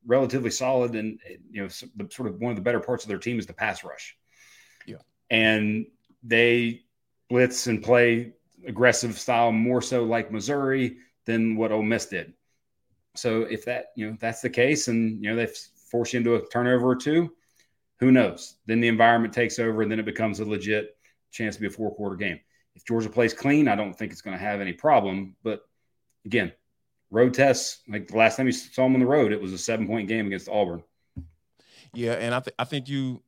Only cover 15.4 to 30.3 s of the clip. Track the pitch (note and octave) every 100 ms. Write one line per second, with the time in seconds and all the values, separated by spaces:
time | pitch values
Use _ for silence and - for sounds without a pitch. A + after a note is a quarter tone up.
15.4 | A2 - - _ _ A#2+ A#2 B2 A#2 A#2
16.4 | - A#2+ B2 B2+ B2+ B2+ D3 D#3+ E3+ _
17.4 | _ _ _ _ _ _ B2+ C3 G#2 -
18.4 | - _ - A2+ A#2 A2+ A#2 A#2 A2+ B2
19.4 | A#2 - A2+ A2 G#2+ A2 G#2+ G#2 A2 F#2+
20.4 | G#2+ G2+ F#2+ G#2+ G#2 _ _ _ _ -
21.4 | A2 G2 G#2 G2+ G#2+ - G2+ F#2 G2+ E2
22.4 | _ _ _ _ - A2+ A2 B2 A#2 -
23.4 | C#3 D3 C#3 G#2 G2+ F#2 G2+ - G#2 F2+
24.4 | G#2 G2+ G2 E2+ D3+ C3 G2 F#2+ F#2+ _
25.4 | A2+ G#2 _ _ _ _ _ _ G#2 A2+
26.4 | F2+ - _ _ _ _ _ G#2 B2+ B2+
27.4 | C#3 C3 - - - G#2+ - G#2+ A2+ -
28.4 | C3 - - - C3 C3 B2+ D3 A2 G#2
29.4 | F#2+ F#2 - A2+ A2 A2+ G2 A2+ G#2